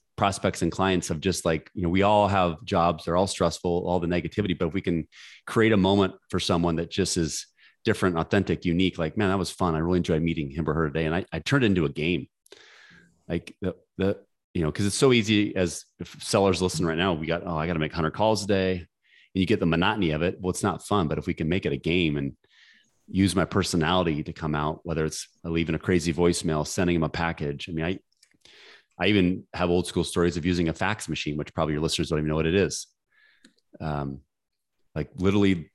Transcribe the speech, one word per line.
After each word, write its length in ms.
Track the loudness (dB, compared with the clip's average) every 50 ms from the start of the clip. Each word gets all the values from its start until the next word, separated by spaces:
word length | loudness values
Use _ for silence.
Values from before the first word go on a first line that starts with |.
| _ _ -2
prospects 460 | 0 0 0 0 0 -2 -2 0 0
and 80 | -2 -2
clients 400 | 0 0 2 2 2 2 0 -2
of 100 | -4 -2
just 240 | -2 -2 -2 0 0
like, 260 | 0 0 0 -4 -8 -8
you 80 | -4
know, 60 | -2 0
we 140 | 2 2
all 260 | 4 4 4 4 4 4
have 340 | 2 2 2 0 0 -4 -6
jobs, 400 | -2 0 2 2 2 0 -2 -4
they're 120 | -2 0
all 100 | 0 0
stressful, 580 | 0 0 0 0 0 0 -2 -4 -2 -2 -2 -2
all 120 | 0 -2 -2
the 80 | 0
negativity, 520 | 0 -2 -2 -2 -4 -2 -2 -2 -2 0 -2
but 100 | -2 -2
if 60 | -2
we 60 | -4
can 280 | -2 -2 -2 -2 -4 -6 _ -20 -20 -20 -20 -18 -10
create 260 | -2 2 2 4 4
a 40 | 4
moment 380 | 4 4 4 4 4 4 2 0 -8 _ -6
for 80 | -4 -4
someone 380 | 0 0 0 2 2 0 0
that 140 | 0 -4 -4
just 260 | -2 -2 -2 -2 0
is 300 | -2 -2 -2 -4 -8 -12 -14 _ _ _ -20 _ _ -2
different, 320 | -2 0 2 0 0 0 0
authentic, 460 | -2 0 0 0 2 0 -2 -2 0
unique, 340 | 0 2 2 2 2 0 -2
like, 180 | -4 -4 -2
"Man, 140 | 0 0 0
that 80 | 0 0
was 120 | -2 -4
fun. 240 | -4 -2 -2 0 0
I 40 | 0
really 200 | 0 2 2 2
enjoyed 240 | 2 2 0 0
meeting 280 | 0 0 -2 -2 -4 -6
him 180 | -4 -4 -2 -2
or 60 | 0
her 120 | 0 0
today." 200 | -2 -2 -2 -2
And 80 | -2 -2
I, 100 | -4 -4 -6
I 60 | -8 -6
turned 260 | -2 0 2 2 4
it 40 | 4
into 180 | 2 2 0
a 40 | -2
game. 380 | -2 -2 -2 -2 -2 -2 -4 -8 _ _ _ -20 -20 -20 -20 -20 -20 -20 -20 -20 -20 -20 -20 _ _ _ _
Like 300 | -6 -6 -6 -6 -8 -12 -8
the, 120 | -6 -6 -6 -8 _ _ _
the, 220 | -2 0 0 0 -2 -8 _ _ _ _ _
you 100 | -4 -2
know, 80 | -2 -2
'cause 140 | 0 -2 -2
it's 120 | -2 0
so 160 | 2 4 4
easy 440 | 6 4 4 4 2 2 2 0 0
as 280 | 0 -2 -2 -2 -6 -14 _ _ -16
if 240 | -14 -14 -14 -14
sellers 380 | -6 0 2 4 4 4 2 2
listen 240 | 0 -2 0 0 -2
right 140 | -2 0 0
now, 160 | 0 0 0
we 120 | -2 -2
got, 160 | -4 -4 -4 -4
"Oh, 100 | -4 -4
I 100 | -2 -2
gotta 120 | -2 -2 -2
make 140 | -2 -4
a 40 | -2
hundred 160 | -2 -2 -2
calls 320 | 0 0 0 0 0 0 0
a 20 |
day." 400 | 0 0 2 2 0 -2 -4 -6 _ _ _ _ _ _ _ _ _ -2
And 60 | -2
you 60 | 0
get 140 | 2 2 2
the 60 | 2
monotony 440 | 2 2 2 2 2 2 2 0 0
of 120 | 0 0
it. 160 | -2 -2 -2 -4
Well, 100 | -4 -4
it's 120 | -4 -2
not 240 | -2 -2 -2 -2 -4
fun, 200 | -2 0 0 0
but 120 | 0 -2 -4
if 80 | -4
we 80 | -4 -4
can 140 | -2 -2 -2
make 160 | -2 -2 -2
it 80 | -2
a 40 | -4
game 400 | -2 -2 0 0 2 2 0 0
and 180 | -2 -4 -6 -8 _ _ _ _ _ _ _ _ _ _ _ _ _ _ -6
use 260 | 0 2 2 2 2
my 80 | 2 0
personality 800 | 0 0 0 0 0 0 0 2 2 2 2 2 0 0 -2
to 100 | -4 -8
come 220 | -8 -6 -4 -4 -2
out, 260 | -2 -2 -4 -4 -6 -6
whether 200 | -6 -2 -2 -2
it's 240 | -2 -4 -8 -14 -14 _ _ -8
leaving 300 | -4 -2 0 0 0 -2
a 40 | -2
crazy 340 | 0 2 2 2 2 0
voicemail, 540 | 0 4 4 4 2 2 0 -2 -2 -2 -2
sending 280 | -2 -2 0 0 2 2
them 80 | 2
a 60 | 0 -2
package. 600 | -2 -2 -2 -2 -4 -4 -6 -6 -6 -6 -8 -8
I 40 |
mean, 120 | -6 -4 -4
I, 140 | -4 -4 -6 _ _ _ _ _ _ _ _ _ -20 -20 -20 -20 -20 -20 -20 _ _ _ 0
I 80 | 2 4
even 360 | 6 6 4 4 2 -2 -6 _ -4
have 160 | -2 0 2
old 160 | 2 2 0
school 180 | 0 -2 -2 -2
stories 320 | 0 0 2 2 2 2
of 80 | 0 0
using 240 | 0 2 2 2 0
a 60 | 0
fax 340 | 0 -2 -2 -2 -4 -6 -8
machine, 280 | -8 -6 -6 -6 -6
which 180 | -6 -6 -6 -2
probably 200 | -2 -2 0 0
your 80 | 0
listeners 260 | -2 -2 -2 -2 -2 -2
don't 100 | -2 -2
even 100 | 0 0
know 80 | 0
what 100 | 0 0
it 80 | 2 2
is. 320 | 2 2 0 -2 -6 -12 _ _ _ _ _ _ _ _ _ _ _ _ -20 _ _ _ _ -14 -8
Um, 400 | -6 -4 -4 -4 -4 -6 -8 -12 -16 _ _ _ _ _ _ _ _ _ _ _ _ _ -8
like 160 | -8 -8 -6 -4
literally 540 | 0 0 2 4 4 4 4 4 2 -2 -12